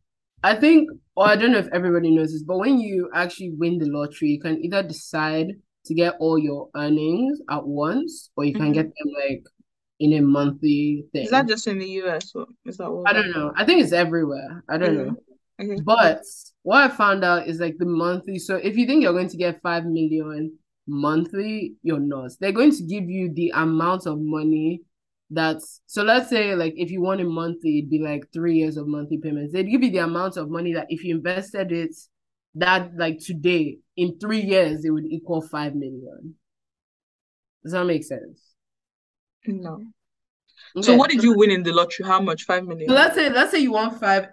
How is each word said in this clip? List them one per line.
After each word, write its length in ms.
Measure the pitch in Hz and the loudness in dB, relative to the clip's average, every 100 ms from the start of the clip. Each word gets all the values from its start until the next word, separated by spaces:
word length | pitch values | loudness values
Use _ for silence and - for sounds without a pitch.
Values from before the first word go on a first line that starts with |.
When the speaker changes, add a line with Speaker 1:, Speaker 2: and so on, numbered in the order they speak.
| _ _ _ _ | _ _ _ _
Speaker 1:
I 100 | - | 0
think, 360 | 214 294 320 311 - _ - | 4 8 8 6 -2 _ 2
or 120 | 208 | 4
I 80 | 214 | 4
don't 160 | 233 | 4
know 40 | 226 | 2
if 100 | - | 2
everybody 400 | 175 180 175 165 | -2 0 2 4
knows 200 | 160 156 | 4 2
this, 100 | 156 | -4
but 140 | 156 185 | -4 -2
when 180 | 226 262 | 2 2
you 300 | 208 190 175 170 | 2 -2 -2 -2
actually 360 | 175 - 185 156 | -4 -6 -10 -4
win 220 | 170 175 | -2 0
the 80 | 147 | -2
lottery, 380 | 147 147 - 151 | -2 -6 -2 -2
you 120 | 147 | 0
can 220 | 165 160 | -2 -4
either 200 | 170 196 | -2 -2
decide 640 | 180 156 - 156 156 156 165 202 _ _ - | -2 -6 -8 -4 -2 -2 -4 -8 _ _ -2
to 80 | |
get 220 | 160 170 - | 2 2 2
all 180 | 160 160 | 2 2
your 320 | 151 143 - 147 | 2 -2 -8 -6
earnings 640 | 147 151 156 180 262 294 - | 0 2 2 0 0 -2 -6
at 160 | 147 143 | -6 -4
once, 640 | 143 156 233 320 - - - | -2 0 -2 -4 -8 -12 -2
or 80 | |
you 100 | 147 | 0
can 100 | - 151 | 0 2
Speaker 2:
Mm-hmm. 80 | |
Speaker 1:
get 120 | 151 156 | 2 0
them, 280 | - 147 143 139 | -4 -8 -4 -4
like, 160 | - - _ _ _ _ - | -4 -10 _ _ _ _ 0
in 120 | 151 | 4
a 80 | 151 | 6
monthly 840 | 143 143 143 143 151 147 147 147 147 | 6 4 2 0 2 2 0 -2 -4
thing. 100 | 147 | -6
Speaker 2:
Is 80 | 214 | 0
that 160 | 262 240 | 2 2
just 180 | 220 226 | 0 -4
in 120 | 190 | -6
the 80 | 190 190 | -6 -6
U 80 | 185 | -4
S? 240 | 160 - 185 | -4 -6 -12
Or 100 | - _ - | -14 _ -16
is 100 | 190 | -10
that 100 | 170 | -8
all 180 | 175 190 | -2 2
Speaker 1:
I 60 | |
don't 180 | 208 196 | 2 0
know. 220 | 165 147 165 | -2 -4 -2
I 80 | |
think 180 | 214 349 | 2 4
it's 120 | 175 | 4
everywhere. 680 | 170 170 165 151 139 139 170 - | 2 0 0 -2 -4 -10 -14 -8
I 80 | 160 | -2
don't 180 | 180 - | 0 0
Speaker 2:
Mm-hmm. 160 | 196 | -2
Speaker 1:
know. 580 | 240 - _ _ - 202 | -8 -12 _ _ -12 -8
Speaker 2:
Okay. 80 | 196 | -4
Speaker 1:
But 380 | 156 226 175 160 - - - _ | 2 4 6 2 -4 -20 -20 _
what 200 | - 254 | 0 4
I 60 | 269 | 4
found 300 | - 208 196 | 4 2 2
out 240 | 180 175 165 | 2 0 -2
is, 120 | 165 | -4
like, 160 | 170 160 | -6 -2
the 60 | 175 | -2
monthly. 520 | 165 170 180 185 185 | 0 0 -2 -6 -8
So 180 | - 190 | -4 -4
if 180 | 202 214 | -2 0
you 100 | 247 | 2
think 160 | 302 | 2
you're 120 | 208 | 2
going 160 | 175 180 | 2 -2
to 80 | 165 | -2
get 240 | 175 170 | -4 -4
five 240 | 175 170 165 | -4 -4 -2
million 720 | 165 156 156 156 151 156 - _ _ - | -2 0 -2 -4 -6 -8 -10 _ _ -8
monthly, 880 | 143 147 156 170 196 214 214 180 - | -4 0 0 -2 -4 -6 -6 -8 -8
you're 200 | 160 147 | -4 -2
not. 300 | 143 135 127 - | -2 -6 -10 -6
They're 100 | 196 | -2
going 200 | 208 294 294 | 2 4 4
to 80 | |
give 260 | 165 202 175 | 0 -6 -6
you 240 | 190 180 | -4 -4
the 180 | 151 170 - | -2 -2 0
amount 500 | 160 160 170 185 180 | 0 2 0 0 -2
of 140 | 151 | -4
money 600 | 151 156 156 156 156 170 - _ _ _ - | -4 -2 0 0 0 -4 -10 _ _ _ -10
that's, 520 | 156 160 - - - _ | -4 -2 -4 -10 -20 _
so 160 | 214 | -2
let's 260 | 214 247 247 | 2 2 2
say, 260 | 226 208 185 | 0 0 0
like, 180 | 165 160 | -2 -4
if 120 | 170 | -6
you 120 | 185 | -4
want 180 | 185 190 | -2 -2
a 40 | 180 | -2
monthly, 540 | 165 165 170 165 151 | -4 -6 -4 -2 -2
it'd 100 | 147 | 0
be, 100 | 151 | -2
like, 260 | 151 147 - | -2 -6 -8
three 220 | 165 170 160 | -4 0 2
years 200 | 156 151 | 0 -2
of 100 | 147 | -6
monthly 300 | 147 147 151 | -6 -6 -6
payments. 340 | 156 147 147 | -6 -6 -6
They'd 160 | 180 190 | -4 0
give 140 | 247 | 2
you 80 | 247 | 2
the 60 | 180 | 0
amount 360 | 170 170 185 185 | -2 -2 -4 -6
of 120 | 151 | -8
money 240 | 165 175 | -6 -4
that 140 | 165 - | -4 -6
if 140 | 160 | -8
you 120 | 180 165 | -4 -4
invested 560 | 170 185 190 202 185 | -4 -6 -6 -6 -4
it, 200 | 170 160 - - _ _ _ _ 156 | -4 -6 -10 -20 _ _ _ _ -2
that, 360 | 180 185 175 170 | 2 2 0 -4
like, 240 | 165 156 | -4 -4
today, 580 | - 165 170 175 147 131 _ - | -8 -2 0 2 0 -6 _ -4
in 200 | 175 - | -4 -4
three 200 | 208 220 | -4 -2
years, 460 | 196 190 165 156 156 | 2 4 2 0 -2
it 40 | |
would 140 | 156 156 | -2 -2
equal 360 | 160 165 160 | -8 -4 -6
five 340 | 156 151 147 143 | -6 -6 -6 -6
million. 600 | 135 131 131 - 165 156 _ _ _ _ _ _ _ _ _ _ _ _ | -8 -10 -16 -18 -20 -20 _ _ _ _ _ _ _ _ _ _ _ _
Does 100 | 160 | -8
that 100 | 180 180 | -4 -2
make 180 | 156 - | -2 -4
sense? 360 | 123 - - _ _ _ _ _ _ _ _ _ _ - | -12 -14 -20 _ _ _ _ _ _ _ _ _ _ -10
Speaker 2:
No. 380 | 196 175 160 226 _ _ _ _ _ _ _ - - | -8 -10 -14 -18 _ _ _ _ _ _ _ -14 0
So 100 | 214 | 6
Speaker 1:
Okay. 40 | 247 | 6
Speaker 2:
what 120 | 294 | 6
did 140 | 269 | 6
you 140 | 233 208 | 6 8
win 140 | 208 | 6
in 120 | 185 | 4
the 80 | 170 | 2
lottery? 320 | 170 175 - 190 | 2 2 0 0
How 160 | 190 | 2
much? 220 | 190 160 | 2 -2
Five 220 | - 180 180 | -2 -2 -2
million? 220 | 165 156 | -4 2
Speaker 1:
So 60 | 269 | 6
let's 200 | 320 330 | 6 4
say, 140 | 294 | 2
let's 220 | 247 320 | 2 2
say 80 | 339 | 2
you 120 | 262 | 2
won 240 | 214 226 226 | 2 -2 -2
five 280 | 202 196 190 | 0 2 0